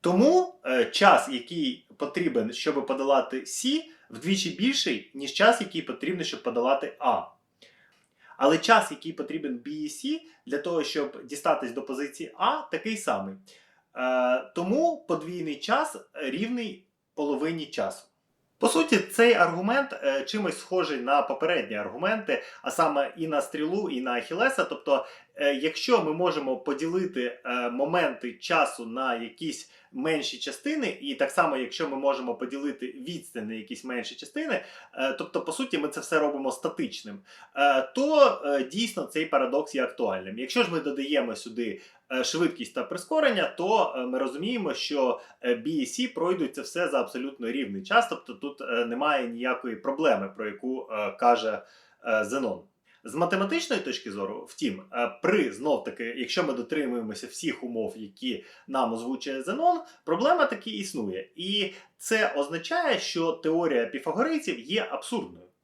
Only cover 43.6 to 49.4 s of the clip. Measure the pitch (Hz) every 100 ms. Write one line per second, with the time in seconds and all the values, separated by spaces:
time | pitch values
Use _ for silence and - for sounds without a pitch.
43.6 | 180 220 180 131 127 127 135 143 196 240
44.6 | 175 123 - 143 127 120 - - 123 117
45.6 | 120 160 127 - 247 - 170 190 139 -
46.6 | - 170 170 135 120 127 135 135 113 135
47.6 | 113 98 95 220 240 - - 104 143 143
48.6 | 127 120 117 120 147 143 120 117